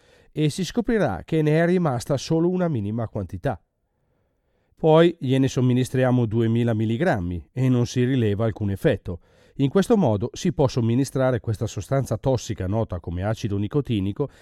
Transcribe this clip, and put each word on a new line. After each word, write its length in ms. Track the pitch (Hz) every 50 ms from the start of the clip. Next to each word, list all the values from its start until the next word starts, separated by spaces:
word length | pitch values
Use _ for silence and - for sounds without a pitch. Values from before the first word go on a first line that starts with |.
| _ _ _ _ _ _
e 180 | _ 151 156 151
si 160 | - - 175
scoprirà 560 | - - 240 214 - 233 214 175 123 92 82 -
che 180 | - 165 160
ne 180 | 151 151 151 160
è 40 | 170
rimasta 520 | 175 180 185 175 151 123 113 - - 147 127
solo 320 | - - 165 165 165 180
una 180 | 185 180 180 170
minima 400 | 151 113 98 101 107 117 113 -
quantità. 540 | - 110 95 82 - 90 - 139 107 - _ _ _ _ _ _ _ _ _ _ _ _ _ _ _ _ _ _ _ _ _ _ _
Poi 400 | _ - 160 156 160 170 175 - -
gliene 280 | - 123 131 135 135 127
somministriamo 800 | - 131 127 127 123 123 127 - - 127 127 127 123 123 120
duemila 480 | 110 104 117 117 113 113 117 120 117 113
milligrammi 760 | 107 113 110 117 117 165 190 143 101 87 87 90 85 - - _
e 160 | 127 131 131
non 160 | 127 120 113
si 180 | - - 127 123
rileva 420 | 127 139 131 113 104 101 95 113
alcun 260 | 113 101 - 107 98
effetto. 480 | 98 - - 156 110 - - - 90 - - _ _ _ _ _ _ -
In 120 | 135 139
questo 260 | - 196 190 - 240
modo 340 | 208 175 123 107 101 113 - -
si 180 | - - 180
può 160 | 139 - 143 120
somministrare 720 | - 127 113 113 117 127 139 - - 135 131 127 131 107
questa 280 | - - 107 - 120 104
sostanza 500 | - 107 95 - 135 139 123 - 113 101
tossica 500 | - 139 131 110 - - 107 - 95 92
nota 320 | 101 113 110 - 92 85
come 240 | - - 85 90 92
acido 340 | 107 113 - - 104 101 101
nicotinico 720 | 104 104 - 147 - - 120 101 95 101 101 - 143 - - -